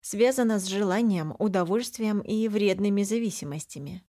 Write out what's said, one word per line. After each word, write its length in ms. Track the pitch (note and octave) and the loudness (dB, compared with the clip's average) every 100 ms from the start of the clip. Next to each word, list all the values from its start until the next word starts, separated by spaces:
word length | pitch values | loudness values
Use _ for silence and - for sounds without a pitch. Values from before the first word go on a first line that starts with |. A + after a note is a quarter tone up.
связана 580 | - G3+ A#3+ C4 A#3 G#3+ | -8 2 2 4 2 2
с 80 | F#3 | 0
желанием, 680 | F#3+ G3+ F#3+ A#3 F#3 D#3 - | 0 0 2 2 2 -2 -2
удовольствием 800 | G#3 F#3 E3+ G#3 A#3+ - G#3+ G#3 | 0 2 2 0 -2 -4 -2 -2
и 280 | - A3 A3 | -2 -2 0
вредными 560 | G#3 G3+ F#3+ G3+ G3+ | 2 2 2 2 2
зависимостями. 1000 | G3+ A3+ A3+ - D3+ D3 - D3+ C#3 F#3 _ | 2 0 -2 -4 -8 -10 -10 -14 -12 -14 _